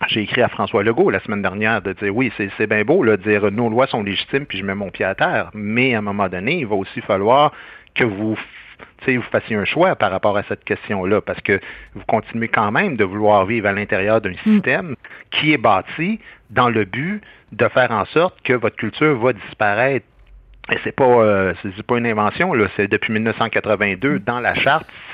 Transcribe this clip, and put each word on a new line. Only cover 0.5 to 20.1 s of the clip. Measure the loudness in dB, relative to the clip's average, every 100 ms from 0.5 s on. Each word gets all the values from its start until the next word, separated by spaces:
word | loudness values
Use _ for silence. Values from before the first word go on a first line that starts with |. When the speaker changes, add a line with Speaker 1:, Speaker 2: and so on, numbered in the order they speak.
| 0 -2 0
Speaker 1:
Legault | 0 2 2
la | 0
semaine | -2 -4
dernière | -4 -2 -2 -2
de | -4
dire, | -4 -4
Oui, | -2 -2 -2
c'est, | -6 -4
c'est | -2
bien | 0
beau, | 2 2
là, | 4 2
de |
dire, « | 2 2 2
Nos | 0 0
lois | 2 0
sont | 0
légitimes, | -2 -4 -4 -6 -6
puis | -8
je |
mets | -6 -6
mon | -6
pied | -4
à | -4 0
terre. » | 0 0 -4
Mais | -8 -4 0 2 0
à |
un |
moment | -2 -2 -2
donné, | -2 -4 -4
il | -2
va | -4
aussi | -4 -6
falloir | -2 0 4 4 4 0 -18 -20 -10 -2
que |
vous, | -2 0 -4 -4 -8 -18 -20 -20 -20 _
tu |
sais, | -2 -2
vous |
fassiez | 0 -2 0 -2
un | -2
choix | 2 2 2
par | 0
rapport | 0 0 0
à |
cette | -2 -6
question-là, | -4 -6 -4 -2 0 0
parce | 0 -4
que | 0 0 -2 -18 -18
vous | -14 -2
continuez | -2 -2 -6 -2
quand | 0 2
même | 2 0 0
de |
vouloir | -2 2 4 4
vivre | 4 0 0
à |
l'intérieur | -2 -2 -2 2 2
d'un | 0
Speaker 2:
Mm. | -2 2
Speaker 1:
système | 2 4 -2 -2 -12 -14 -20 -8
qui | -2 2
est | 2
bâti | 4 2 0 -4 -4 -4 -8 -20 -6
dans | 2 2
le | 2 0
but | -2 -4 -6 -10 -20 _
de | -2 0
faire | 2 2
en | 2 0
sorte | 2 0 0
que | -2
votre | 0 0 -4
culture | -6 0 0 2
va | 0
disparaître | 0 -6 -2 0 2 0 0 -6